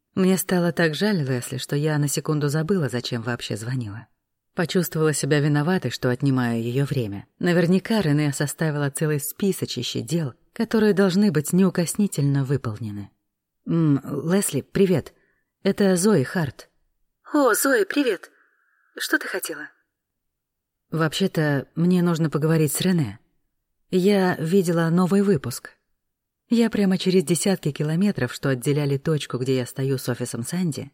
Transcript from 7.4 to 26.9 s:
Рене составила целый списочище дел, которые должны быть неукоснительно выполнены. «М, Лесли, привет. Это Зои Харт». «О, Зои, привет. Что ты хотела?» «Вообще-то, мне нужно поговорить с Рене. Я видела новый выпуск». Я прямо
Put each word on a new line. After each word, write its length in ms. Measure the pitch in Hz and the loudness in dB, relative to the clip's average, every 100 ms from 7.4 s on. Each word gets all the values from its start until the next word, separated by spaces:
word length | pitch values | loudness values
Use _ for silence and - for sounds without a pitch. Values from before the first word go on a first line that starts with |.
| 175 175 170 185 - 226 | 0 2 4 2 2 0
Рене 320 | 160 147 147 | 2 2 0
составила 560 | 135 147 - 160 147 143 | -2 -4 -2 -2 -2 -4
целый 320 | - 156 147 | -2 -2 -2
списочище 800 | - - 196 185 - - 113 123 | -4 -2 -2 -2 -6 -6 -6 -6
дел, 320 | 117 170 147 - _ | -4 -4 -4 -8 _
которые 420 | - 226 226 214 | -6 0 2 4
должны 380 | 185 196 180 208 | 4 4 4 2
быть 220 | 151 147 | 2 2
неукоснительно 880 | 180 190 175 170 - 202 - 143 139 | 4 4 2 -2 0 0 0 0 0
выполнены. 680 | 131 143 120 107 110 101 101 _ _ _ _ _ - | 0 -2 -2 -6 -8 -8 -12 _ _ _ _ _ -2
«М, 360 | 165 160 139 - 143 160 | 2 4 2 0 -6 0
Лесли, 300 | 190 196 139 | 0 0 -4
привет. 540 | - - 190 165 - - _ _ _ _ | -4 2 2 2 -2 -14 _ _ _ _
Это 320 | 196 196 202 180 | -4 0 2 4
Зои 280 | 196 190 | 4 4
Харт». 460 | 127 190 156 - - _ _ _ _ _ - | 2 -2 -4 -6 -20 _ _ _ _ _ -4
«О, 200 | 302 262 | 2 2
Зои, 320 | 208 277 247 190 | 2 2 2 2
привет. 460 | 285 262 185 - _ _ _ _ _ _ - | 0 -2 -2 -8 _ _ _ _ _ _ -12
Что 220 | - - | -4 -2
ты 80 | - | -2
хотела?» 420 | 190 - 151 147 _ _ _ _ _ _ _ _ _ _ _ _ | -6 -8 -10 -14 _ _ _ _ _ _ _ _ _ _ _ _
«Вообще-то, 760 | 160 160 - 190 - 151 139 - - | -2 -2 0 -2 0 0 0 -2 0
мне 260 | 175 180 | 2 4
нужно 280 | 175 160 160 | 2 2 0
поговорить 440 | 151 156 160 151 | 0 0 2 2
с 80 | - | 0
Рене. 380 | 180 175 120 98 _ _ _ _ _ _ _ | 0 0 -2 -6 _ _ _ _ _ _ _
Я 440 | 185 185 202 185 - | 0 2 4 2 0
видела 540 | 160 196 175 170 165 | 0 2 2 2 2
новый 320 | 175 180 196 | 2 4 4
выпуск». 580 | 202 175 120 - - - _ _ _ _ _ _ _ | 4 2 -2 -10 -14 -20 _ _ _ _ _ _ _
Я 220 | 233 226 | 2 2
прямо 260 | 220 196 | 2 2